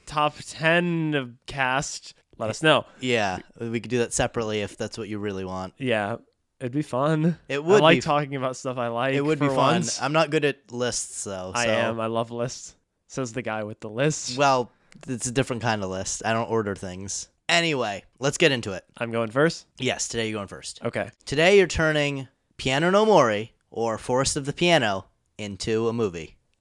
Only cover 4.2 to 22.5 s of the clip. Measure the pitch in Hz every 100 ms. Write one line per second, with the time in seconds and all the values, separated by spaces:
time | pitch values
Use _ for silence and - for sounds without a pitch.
4.2 | 123 120 110 107 101 - 110 - 101 107
5.2 | 104 95 92 92 95 - 131 110 104 117
6.2 | - _ _ - 127 139 151 123 143 156
7.2 | 165 160 - 139 160 208 156 175 165 147
8.2 | 143 139 127 127 135 127 120 117 135 139
9.2 | 143 156 143 135 135 165 - - 127 156
10.2 | 156 156 147 135 - 120 123 - - -
11.2 | 104 95 92 120 117 110 117 113 113 113
12.2 | 117 120 123 - - - _ _ _ -
13.2 | 127 120 113 110 107 110 110 110 147 151
14.2 | - 127 139 131 117 _ _ - - 123
15.2 | 127 120 123 117 117 107 95 95 95 -
16.2 | 110 113 113 113 101 95 95 90 98 -
17.2 | - _ - 170 170 139 110 98 - -
18.2 | 135 - 160 127 107 92 - - 117 113
19.2 | 113 123 160 - - - 127 82 - 117
20.2 | 110 107 95 67 - - 117 113 98 -
21.2 | - 143 170 202 175 - 160 151 143 139
22.2 | 127 _ _